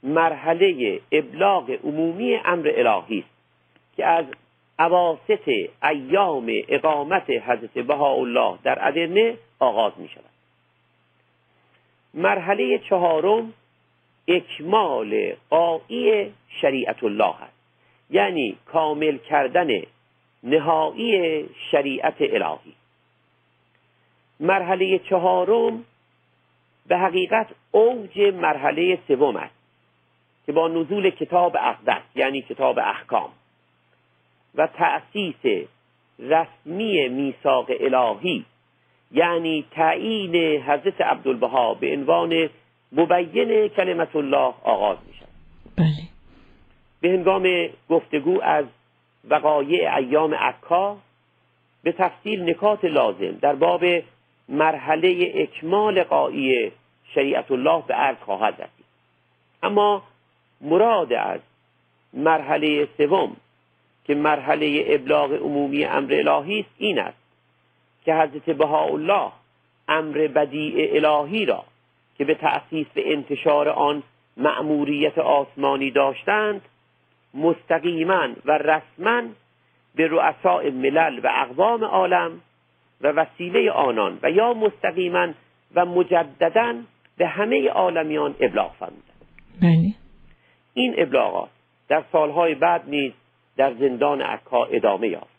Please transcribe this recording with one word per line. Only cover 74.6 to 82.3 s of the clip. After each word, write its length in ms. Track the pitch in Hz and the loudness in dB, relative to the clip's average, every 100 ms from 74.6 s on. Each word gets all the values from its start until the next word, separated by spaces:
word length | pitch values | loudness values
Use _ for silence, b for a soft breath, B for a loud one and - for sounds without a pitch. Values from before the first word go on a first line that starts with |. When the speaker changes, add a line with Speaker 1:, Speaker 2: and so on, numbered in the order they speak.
| 151 151 143 147 147 156 | -2 0 0 0 -2 0
Speaker 1:
آسمانی 720 | 123 143 139 - 139 139 139 | 2 2 0 -2 0 0 0
داشتند، 720 | 135 139 127 - 208 214 143 - _ _ _ _ _ _ | 2 0 0 -2 0 0 -4 -10 _ _ _ _ _ _
مستقیماً 920 | 131 160 160 - 165 160 165 160 190 143 117 | -2 0 0 -2 -2 0 -2 0 0 0 -6
و 80 | 135 | -2
رسماً 680 | 151 147 156 - - 190 240 233 214 _ _ _ _ _ | 0 2 0 -2 -6 -2 -2 -4 -14 _ _ _ _ _
به 120 | - 160 | -2 0
رؤساء 640 | 160 143 147 185 180 151 | 2 0 0 0 0 0
ملل 500 | 127 135 151 160 123 | -2 0 2 0 0
و 80 | 135 | -2
اقوام 520 | 127 131 127 202 233 | -2 -4 0 0 2
عالم 560 | 220 190 185 180 170 | 0 0 2 0 0